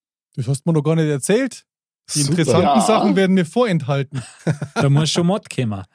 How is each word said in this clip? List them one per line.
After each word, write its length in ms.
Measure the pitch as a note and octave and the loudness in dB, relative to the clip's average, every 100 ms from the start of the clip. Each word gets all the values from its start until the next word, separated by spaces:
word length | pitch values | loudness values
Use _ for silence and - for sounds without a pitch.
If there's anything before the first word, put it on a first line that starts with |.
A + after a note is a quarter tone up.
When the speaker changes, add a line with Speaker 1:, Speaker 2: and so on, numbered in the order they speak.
| _ _ _ - | _ _ _ -8
Speaker 1:
Das 120 | A#2 | -4
hast 180 | C#3 E3+ | -4 0
du 40 | |
mir 40 | |
noch 100 | D#3+ | 0
gar 120 | D3 E3 | 0 0
nicht 140 | D3+ | 0
erzählt. 540 | C#3+ - G#3+ C4 - _ _ _ _ - D#3 | -2 0 0 0 -8 _ _ _ _ -8 -4
Die 60 | |
Speaker 2:
Super. 180 | C#3 E3+ | 0 0
Speaker 1:
interessanten 400 | D#3 E3+ D3 C3 | 2 2 4 2
Speaker 3:
Ja. 20 | |
Speaker 1:
Sachen 340 | - G#3 G#3+ F#3+ | 2 2 2 2
werden 160 | F#3+ | 2
mir 120 | F#3+ E3+ | 2 0
vorenthalten. 760 | A#3 A#3+ E3 B2+ C#3 C3+ C3 - - D#3+ | 0 0 0 -2 -4 -4 -8 -12 -8 -4
Speaker 4:
<laughs> 280 | D3+ D3+ - | -4 -4 -2
Da 140 | C#3+ | 2
muss 200 | C#3+ D#3 | 2 0
schon 180 | - E3+ | 0 0
Mod 220 | G#3 - | -2 -6
kommen. 340 | - A#2 G2 - | -6 -4 -6 -12